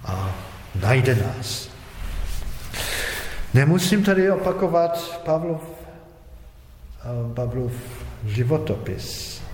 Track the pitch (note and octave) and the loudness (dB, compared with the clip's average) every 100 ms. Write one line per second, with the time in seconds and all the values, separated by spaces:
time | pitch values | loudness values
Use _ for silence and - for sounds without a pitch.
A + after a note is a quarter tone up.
0 | - F#2+ F#2+ - - - - F#2+ G#2 B2+ | -4 -2 -2 -4 -8 -14 -6 0 4 6
1 | C3 A2+ G2 - - - - - - - | 6 4 2 -2 -6 -6 -8 -14 -14 -8
2 | - - - - - - - - - - | -6 -2 -2 -2 -4 -6 -6 -4 -4 -2
3 | - - - - - B2+ C#3+ F3+ F3+ G#3 | -2 -4 -6 -4 4 6 6 6 4 4
4 | G3+ F#3+ F#3+ F#3 F#3 F#3 F#3 E3+ E3+ - | 6 6 4 4 2 2 4 4 4 0
5 | - - E3+ D#3+ E3+ D#3 - - - - | -6 -6 0 0 0 -4 -6 -14 -16 -18
6 | - - - - - - - - - - | -20 -20 -20 -18 -20 -20 -20 -20 -16 -12
7 | A#2+ A#2+ A#2 A#2 A#2+ B2+ B2 B2 - - | -6 -4 -4 -2 -2 -2 -4 -4 -10 -10
8 | - - G#2+ G#2+ B2 D#3 - G2 - G2 | -12 -8 -2 0 2 2 2 -2 -2 -6
9 | - - - - - | -6 -8 -8 -10 -10